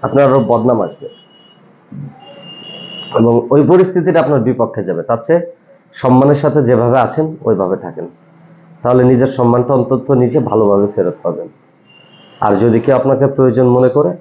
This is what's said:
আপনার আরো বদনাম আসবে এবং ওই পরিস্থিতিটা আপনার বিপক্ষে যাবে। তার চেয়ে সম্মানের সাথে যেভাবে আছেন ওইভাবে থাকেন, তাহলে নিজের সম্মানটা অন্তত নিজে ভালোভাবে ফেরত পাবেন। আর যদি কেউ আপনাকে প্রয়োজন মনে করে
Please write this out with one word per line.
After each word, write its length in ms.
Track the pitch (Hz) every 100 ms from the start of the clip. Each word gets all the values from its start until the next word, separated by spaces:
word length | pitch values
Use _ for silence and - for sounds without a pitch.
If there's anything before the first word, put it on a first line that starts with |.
| 131
আপনার 160 | 135 139
আরো 120 | 135 113
বদনাম 280 | 117 117 113 90
আসবে 220 | - - - _ _ _ _ _ _ _ 50 50 - - - - - - - - - - -
এবং 140 | 113 117 120
ওই 80 | 143 147
পরিস্থিতিটা 480 | 185 185 185 165 165
আপনার 160 | 156 143 117
বিপক্ষে 340 | 127 110 - 92
যাবে। 140 | 87 82
তার 120 | 117 -
চেয়ে 140 | 170 175 - _ _ _
সম্মানের 440 | - 131 127 139 143
সাথে 180 | 151 147 123
যেভাবে 300 | 120 117 131 120
আছেন 200 | - 160 156 -
ওইভাবে 280 | 98 92 92
থাকেন, 220 | 90 82 85 - _ _ - - - -
তাহলে 200 | 117 127 127
নিজের 200 | 127 131 -
সম্মানটা 360 | 120 120 123 135
অন্তত 280 | 120 131 - 131
নিজে 160 | 123 143 110
ভালোভাবে 360 | 107 104 98 101
ফেরত 220 | 104 90 87
পাবেন। 240 | - 78 85 _ _ _ _ _ _ - - -
আর 80 | 107 101
যদি 160 | 117 113
কেউ 100 | 113 131
আপনাকে 260 | 135 131 139 139
প্রয়োজন 300 | 131 120 127 123
মনে 140 | 127 131
করে 140 | 156 180